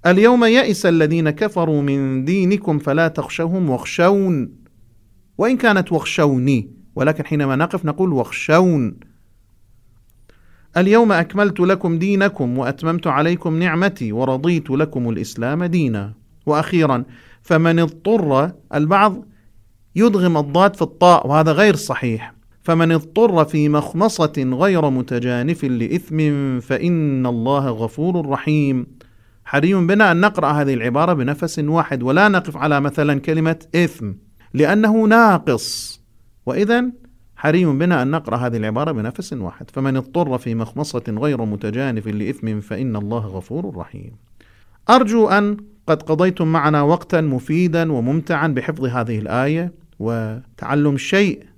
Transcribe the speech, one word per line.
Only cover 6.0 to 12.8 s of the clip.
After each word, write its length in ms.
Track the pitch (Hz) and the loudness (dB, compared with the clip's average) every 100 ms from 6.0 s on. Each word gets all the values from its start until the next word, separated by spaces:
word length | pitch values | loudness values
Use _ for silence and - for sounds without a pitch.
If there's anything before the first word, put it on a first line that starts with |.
| - - 147 127 127 131 104 - - - | -4 0 2 2 2 0 -2 -16 -14 -2
ولكن 300 | 143 156 147 | -2 -2 -4
حينما 300 | 151 139 131 | -2 0 0
نقف 300 | 170 185 160 | -2 -2 -4
نقول 280 | 147 185 | -2 0
"واخشون". 840 | 139 113 - - 160 185 156 113 - - _ _ _ _ _ _ _ _ _ _ _ - _ _ - _ 175 | 0 -2 -6 2 4 4 2 -2 -6 -20 _ _ _ _ _ _ _ _ _ _ _ -20 _ _ -20 _ 0
"اليوم 340 | 190 220 226 | 4 6 6
أكملت 480 | 180 170 196 202 190 | 2 0 0 0 2
لكم 400 | 180 190 180 165 | 0 2 0 0
دينكم 580 | 190 196 196 196 127 123 | 0 2 0 0 -2 -2
وأتممت 500 | 127 139 | -4 -4